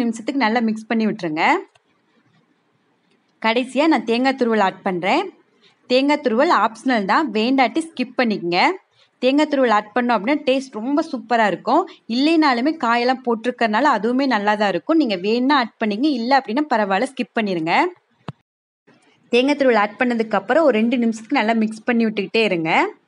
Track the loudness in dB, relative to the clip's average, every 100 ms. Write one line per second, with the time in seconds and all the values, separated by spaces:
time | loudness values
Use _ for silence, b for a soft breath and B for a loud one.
0 | 0 -4 -6 -2 0 0 0 -2 -4 -2
1 | -2 -2 -4 0 2 2 -2 _ _ _
2 | _ _ _ _ _ _ _ _ _ _
3 | _ _ _ _ -2 -2 -2 0 2 2
4 | 0 0 0 0 0 2 0 -2 -4 -4
5 | 0 -2 -2 -10 _ _ b _ -2 0
6 | 2 0 0 0 2 2 0 -2 -2 -2
7 | 0 0 0 -2 0 2 0 0 -6 -6
8 | -6 -2 -2 -2 -2 2 2 0 _ b
9 | b _ 0 2 2 2 2 2 0 -2
10 | 0 0 0 -2 0 -2 -4 -8 -4 -2
11 | -4 -8 -2 2 2 0 0 0 0 B
12 | -6 -2 2 4 2 2 0 -2 0 0
13 | 0 -2 -2 -4 -4 -2 0 2 2 2
14 | 0 0 0 0 0 0 0 -2 0 2
15 | 2 -2 -2 0 2 0 0 -4 -4 0
16 | -2 -2 0 0 0 -4 -2 0 0 -2
17 | -2 -6 -8 -4 -2 -2 0 2 0 -4
18 | _ _ -18 -18 _ _ _ _ _ b
19 | b b _ 0 2 2 2 2 0 -2
20 | -2 -2 -2 -2 0 2 2 2 0 0
21 | -2 -4 -4 -2 0 0 -2 -4 -2 0
22 | 0 -2 -2 0 0 0 0 0 -2 -6